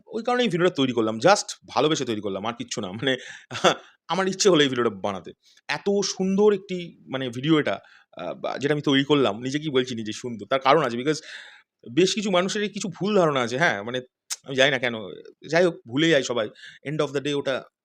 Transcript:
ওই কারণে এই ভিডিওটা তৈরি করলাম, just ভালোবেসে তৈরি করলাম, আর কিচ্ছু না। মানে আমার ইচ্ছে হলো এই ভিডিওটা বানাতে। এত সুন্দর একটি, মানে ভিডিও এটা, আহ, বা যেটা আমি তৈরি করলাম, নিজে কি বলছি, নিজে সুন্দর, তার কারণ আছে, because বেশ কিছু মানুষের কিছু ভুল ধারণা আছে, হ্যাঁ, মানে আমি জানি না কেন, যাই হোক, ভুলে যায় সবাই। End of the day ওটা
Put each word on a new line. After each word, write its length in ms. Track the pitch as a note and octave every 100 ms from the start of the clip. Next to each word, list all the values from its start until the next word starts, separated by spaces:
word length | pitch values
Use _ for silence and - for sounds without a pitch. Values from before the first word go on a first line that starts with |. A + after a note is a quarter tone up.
| -
ওই 160 | A3
কারণে 200 | A#3 B3
এই 60 | A#3+
ভিডিওটা 260 | E3 F3+
তৈরি 180 | - C3+
করলাম, 260 | A#2+ A2 A2+
just 360 | C#3+ G3+ - - -
ভালোবেসে 380 | A2+ D3 D#3
তৈরি 160 | B2 G#2+
করলাম, 260 | G2+ F#2+ G#2+
আর 60 |
কিচ্ছু 280 | A#2 A#2+ -
না। 120 | G2
মানে 240 | G2+ C3+ B2 - - - A#2+ F3+ C#3+ - _ -
আমার 200 | E3+ F#3+
ইচ্ছে 200 | F#3 G#3
হলো 140 | E3
এই 60 | C#3+
ভিডিওটা 220 | B2+ A#2
বানাতে। 420 | G2 G2+ F#2+ F2+ F2 _ _ -
এত 320 | D3 - G3+
সুন্দর 480 | G3 - F#3+ G3 G#3+
একটি, 460 | G3+ - F3+ E3+ - -
মানে 200 | C3 C3
ভিডিও 320 | A#2 C#3+ D#3
এটা, 200 | A#2+ F#2+ - _ _ -
আহ, 180 | E2+
বা 240 | D2 - -
যেটা 160 | C#3
আমি 80 | D3
তৈরি 220 | D3+ C3+
করলাম, 380 | C#3 D3 A#2+ G#2
নিজে 160 | B2+ C#3+
কি 120 | D#3
বলছি, 240 | C3 B2
নিজে 180 | A#2 A2
সুন্দর, 340 | G#2+ B2 A2+ G2+
তার 100 | C3+
কারণ 220 | C3 D3+
আছে, 140 | C3+ A#2
because 280 | C3 D3 - - - - _ _ -
বেশ 220 | B2 F#3+
কিছু 160 | A3 G#3
মানুষের 380 | F3+ F#3+ G#3+ G#3
কিছু 200 | G3+ G3
ভুল 300 | D#3+ F#3 G#3
ধারণা 220 | E3 C#3
আছে, 180 | A#2 B2+
হ্যাঁ, 240 | E3+ G#2
মানে 180 | G#2+ B2+ B2+ _ - -
আমি 120 | - C3+
জানি 140 | C3+
না 80 | C3+
কেন, 160 | B2 A2+ F#2 - - - -
যাই 140 | E3
হোক, 160 | F3+ E3+ -
ভুলে 200 | B2 E3
যায় 140 | D3+
সবাই। 260 | C3 A#2+ G#2+ - - - C3
End 100 | D3+
of 100 | D3
the 120 | C#3
day 140 | C3+
ওটা 280 | C#3+ C3+ B2 - _